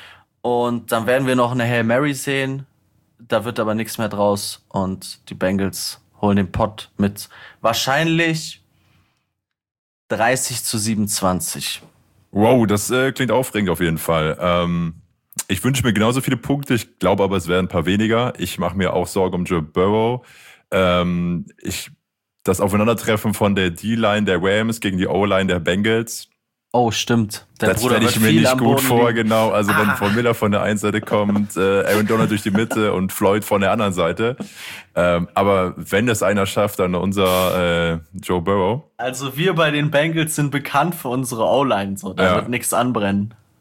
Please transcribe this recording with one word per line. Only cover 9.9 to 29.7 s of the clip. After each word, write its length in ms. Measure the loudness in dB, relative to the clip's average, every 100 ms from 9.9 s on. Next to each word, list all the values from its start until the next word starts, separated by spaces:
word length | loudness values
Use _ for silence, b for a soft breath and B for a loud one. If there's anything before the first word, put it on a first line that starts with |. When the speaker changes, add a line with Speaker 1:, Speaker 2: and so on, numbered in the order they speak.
| _ -6
Speaker 1:
dreißig 560 | 0 0 0 -2 -6
zu 140 | -4 -4
siebenundzwanzig. 1040 | -2 -2 -2 0 0 0 -4 -8 -8 -10 -14 _ _ _ _
Speaker 2:
Wow, 360 | 2 4 4 4
das, 240 | 2 0
äh, 200 | 0 0
klingt 200 | 0 0
aufregend 400 | 0 0 -2 0
auf 80 | 0
jeden 180 | 0 -2
Fall. 400 | 0 0 0 0
Ähm, 600 | 0 0 0 -2 -4 -8 _ _ _ -10 -6
ich 160 | -2
wünsche 200 | -2 0
mir 100 | 0
genauso 280 | 2 2 0
viele 160 | 0 -2
Punkte, 380 | -2 -2 0 -2
ich 240 | -4 0
glaube 240 | 2 4
aber, 140 | 2 0
es 100 | 0
werden 180 | 0 0
ein 40 |
paar 180 | -2 0
weniger. 460 | 2 2 2 0 -4
Ich 220 | -6 -4
mache 180 | -4 0
mir 160 | 0
auch 140 | 0 -2
Sorgen 260 | 0 0
um 120 | -2 -2
Joe 180 | -2
Burrow. 600 | -2 0 2 2 0 -2 B B B B B
Ähm, 800 | 0 2 2 2 0 -2 -4 -6 -12
ich, 300 | -10 -10 -12 -20 _ _ _ _
das 180 | -2 0
Aufeinandertreffen 720 | 0 2 2 0 0 -2 -2
von 220 | 0 0 2
der 160 | 0
D-Line 540 | -2 -4 0 2 2 2
der 120 | 0
Rams 360 | 2 2 0 -2
gegen 200 | -2 -2
die 80 | 0
O-Line 400 | 0 2 2 2
der 120 | 0
Bengals. 680 | 0 0 2 0 -2 -10 -16 _ _ _ _
Speaker 1:
Oh, 200 | 0 0
stimmt. 560 | 0 0 0 0 -6 -14 -2
Der 80 | 0
Speaker 2:
Das 120 | 2
Speaker 1:
Bruder 140 | 2 2
Speaker 2:
stell 140 | 2
ich 60 | 2
Speaker 1:
wird 60 |
Speaker 2:
mir 80 | 4
Speaker 1:
viel 80 | 6
Speaker 2:
nicht 100 | 4
Speaker 1:
am 60 | 4
Speaker 2:
gut 100 | 2
Speaker 1:
Boden 180 | 2 2
Speaker 2:
vor, 220 | 4 4
Speaker 1:
liegen. 160 | 2
Speaker 2:
genau. 280 | 2 2 2
Also 200 | 2 2